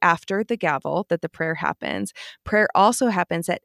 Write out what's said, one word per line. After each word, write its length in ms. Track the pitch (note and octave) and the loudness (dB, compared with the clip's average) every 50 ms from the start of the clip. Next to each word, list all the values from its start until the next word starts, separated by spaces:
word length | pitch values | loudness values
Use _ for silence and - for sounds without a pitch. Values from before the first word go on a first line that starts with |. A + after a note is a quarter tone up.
| - | 2
after 420 | F3 E3 E3 - - F#3+ G3 A3+ | 2 2 2 -2 -4 -4 -2 -2
the 140 | - A#3 G#3 | -2 -4 -2
gavel 480 | - E3 D3 C3+ - D3+ D3 F3 F3+ - | 0 0 -2 0 -2 -2 -2 -2 -2 -2
that 140 | E3+ E3 - | -4 -4 -4
the 80 | D#3+ | -6
prayer 240 | _ - D#3+ D#3+ D#3+ | _ -4 -4 -4 -4
happens. 580 | D#3+ E3+ - - - - - - F#2+ G3+ F#3+ - - - - - _ - | -2 -2 -4 -4 -4 -6 -6 -6 -6 -6 -8 -10 -14 -18 -18 -18 _ -8
Prayer 240 | - - G#3+ G#3+ - - | 0 2 2 2 4 4
also 320 | - F#3+ A3 A#3+ - C4 A#3+ | 4 4 4 4 2 0 0
happens 400 | G3+ F#3 F3 - E3+ E3 E3+ - | 2 0 0 -2 -2 -4 -2 -4
at 140 | F3 - _ | -4 -4 _